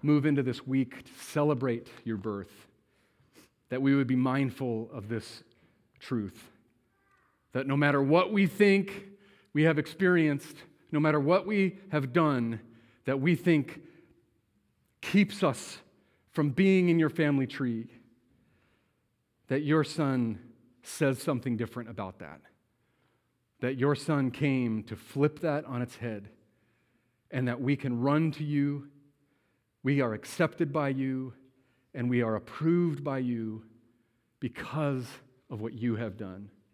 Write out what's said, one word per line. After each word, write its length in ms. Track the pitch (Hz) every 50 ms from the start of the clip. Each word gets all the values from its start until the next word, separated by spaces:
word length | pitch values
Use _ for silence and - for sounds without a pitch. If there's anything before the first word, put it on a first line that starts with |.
move 240 | - 147 151 147 135
into 160 | 151 143 139
this 240 | 131 127 117 - -
week 400 | 131 131 135 131 123 - - -
to 180 | - - - -
celebrate 640 | - - 151 147 151 147 120 123 131 117 117 120 - - - -
your 140 | 113 110 101
birth, 480 | 98 113 104 98 95 - - - - _ _ _ _ _ _ _ _ _ _ _ _ _ _ - - _ _ _ _ _
that 100 | 127 131
we 140 | 135 139 139
would 120 | 139 135
be 80 | 120 131
mindful 760 | 127 127 131 127 139 139 131 123 - 135 123 117 110 113 -
of 160 | - 123 101 104
this 340 | 117 110 - - - - - _ _ _ _ _ _ _ _ _ _ _
truth, 500 | - - 127 113 104 98 - - - - _ _ _ _ _ _ _ _ _ _ _ _ _ _ _ _ _ _ _ _
that 140 | _ 127 135
no 120 | 135 135 143
matter 240 | 147 143 143 139
what 280 | 139 135 156 175 185 190
we 160 | 214 202 196
think 580 | 180 - - 208 202 196 196 190 - - - - - - - _ _ _ _ _ _ _
we 80 | 147
have 160 | 156 160 160 151
experienced, 760 | 151 - - - 190 180 180 170 156 151 143 143 - - - - - - _ _ _ _
no 100 | - 151
matter 200 | 151 156 151 147
what 260 | 135 147 175 196 -
we 320 | 185 214 202 190 185 190 - - -
have 220 | - 151 139 131
done 480 | 120 175 165 151 143 123 117 117 117 113 - - - - - _ _ _ _
that 160 | - 135 135
we 140 | 131 175 175
think 460 | - - 180 165 151 135 - - - - - - - - _ _ _ _ _ _ _ _ _ _ _ _ _ _ _ _ _ _ _
keeps 420 | - - - 196 202 202 - -
us 360 | - 156 127 - - - - - - _ _ _ _ _ _ _ _ _
from 200 | _ - 151 147
being 380 | 131 - 190 190 190 185 180 175
in 100 | 170 170
your 120 | 160 151
family 360 | - - 160 147 143 139 131
tree, 420 | 123 - - 139 123 117 113 117 - - - _ _ _ _ _ _ _ _ _ _ _ _ _ _ _ _ _ _ _ _ _ _ _ _ _ _ _ _ _ _
that 140 | 131 139
your 220 | 151 143 156 160 147
Son 540 | 151 - 165 156 139 131 127 120 113 107 98 - - - _ _ _ _ _
says 380 | _ - - - 156 135 135 127
something 360 | - - 147 120 113 135 120
different 320 | 110 117 107 - 123 117 110
about 280 | 110 - 104 95 92 -
that, 220 | - 73 76 73 _ - _ _ _ _ _ _ _ _ _ _ _ _ _ _ _ _ _ _ _ _ _ _
that 160 | - 123 135
your 180 | 131 131 143 143
Son 360 | 139 - - 156 143 135 131
came 520 | 120 - 156 143 135 127 123 117 110 110 107
to 120 | - 107
flip 440 | 98 - - - 139 139 151 147 -
that 240 | - 160 143 147 156
on 180 | - 131 120
its 140 | 123 120 -
head, 320 | - 117 120 110 104 98 104 - _ _ _ _ _ _ _ _ _ _ _ _ _ _ _ _ _ _ _
and 180 | - 131 127 123
that 120 | 120 123
we 160 | 123 127 143
can 240 | 135 - 139 123 117
run 300 | 120 139 143 151 160 160
to 120 | 147 - 151
you, 440 | 147 147 143 143 143 143 143 143 - _ - _ _ _ _ _ _ _ _ _ _ _ _ _ _ _ _
we 180 | - 127 143 139
are 140 | 131 117 110
accepted 580 | 104 - - - - 175 151 - - 170 143
by 160 | 139 156 147 139
you, 440 | 135 131 135 135 131 131 131 131 123 - _ _ _ _ _ _ _ _ _ _ _
and 140 | 135 120 123
we 140 | 123 120
are 140 | 120 113 110
approved 640 | 104 - - - - 151 160 170 175 175 165 151 139
by 160 | 143 143 139 131
you 440 | 131 123 120 117 110 110 107 110 110 - - _ _ _ _ _ _ _ _ _ _ _ _ _
because 640 | - 123 - - - - - 156 156 143 139 127 123 117 - - - _ _ _ _ _
of 100 | 123 104
what 140 | 107 117 -
you 220 | 117 117 123 113
have 200 | 107 117 110 92
done. 340 | 104 104 95 92 95 101 104 _ _ _ _